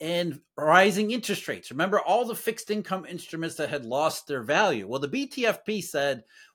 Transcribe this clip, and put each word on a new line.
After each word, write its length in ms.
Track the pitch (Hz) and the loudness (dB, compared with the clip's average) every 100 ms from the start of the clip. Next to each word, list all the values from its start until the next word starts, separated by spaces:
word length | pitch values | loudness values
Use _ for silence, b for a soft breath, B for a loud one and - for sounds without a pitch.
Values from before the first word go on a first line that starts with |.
and 400 | 156 175 175 135 - - | -4 0 -2 -4 -12 -2
rising 540 | 151 175 196 190 214 | 6 8 8 4 0
interest 360 | 240 220 196 - | -2 -2 -4 -4
rates. 240 | 98 - | -8 -8
Remember 300 | 127 185 202 | -2 2 2
all 240 | 160 214 240 | 4 2 2
the 100 | 220 | -2
fixed 340 | - 220 - | -4 -6 -4
income 360 | 214 - 190 156 | -4 -2 -6 -6
instruments 500 | 175 - 160 165 139 | -12 -10 -8 -6 -4
that 140 | 147 | -4
had 160 | 143 117 | -4 -2
lost 420 | 131 156 - - | 0 0 0 -4
their 140 | 139 | -6
value? 460 | 110 160 208 120 95 | 0 2 4 2 -2
Well, 120 | 131 | -4
the 80 | 139 | -4
B 180 | 254 277 | -4 -4
T 200 | - 226 | -2 -2
F 180 | - | 0
P 160 | - 214 | -4 -4
said, 460 | 170 147 143 123 - b b | -2 -2 0 -2 -8 b b